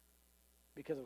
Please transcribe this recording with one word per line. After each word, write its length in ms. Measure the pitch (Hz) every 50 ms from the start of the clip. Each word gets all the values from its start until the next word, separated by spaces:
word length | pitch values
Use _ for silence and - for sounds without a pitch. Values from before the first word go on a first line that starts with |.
| - - - - - - - - - - - - - - -
because 240 | - 139 - 156 139
of 80 | 127